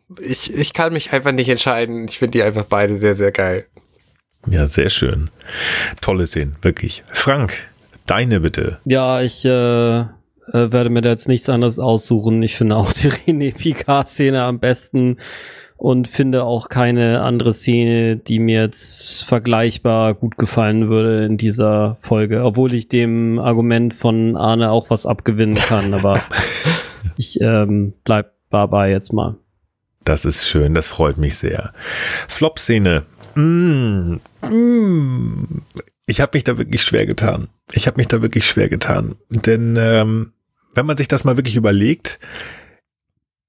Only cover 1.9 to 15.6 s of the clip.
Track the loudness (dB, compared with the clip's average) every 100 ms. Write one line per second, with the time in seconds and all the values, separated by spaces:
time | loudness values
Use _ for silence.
1.9 | -4 -8 -4 -2 2 0 0 -2 0 0
2.9 | 2 0 2 0 0 -2 -2 -8 -18 -20
3.9 | _ _ _ _ _ -2 0 2 2 0
4.9 | 0 0 -2 -4 -8 -14 -10 -6 -4 -6
5.9 | -6 -2 -2 -2 -4 -6 -2 -2 -2 -4
6.9 | -8 -8 -4 0 0 -2 -4 -12 _ _
7.9 | -10 -2 0 2 2 0 -2 -4 -4 0
8.9 | 0 2 0 -2 -2 0 2 2 2 2
9.9 | 0 -2 -10 _ _ -4 0 2 2 2
10.9 | 2 2 0 0 0 2 2 2 0 0
11.9 | 0 2 0 2 2 0 0 2 2 0
12.9 | 0 0 0 0 0 -2 -2 -4 -2 0
13.9 | 0 0 0 0 2 0 0 0 0 -2
14.9 | 0 0 -2 -8 -18 -18 -20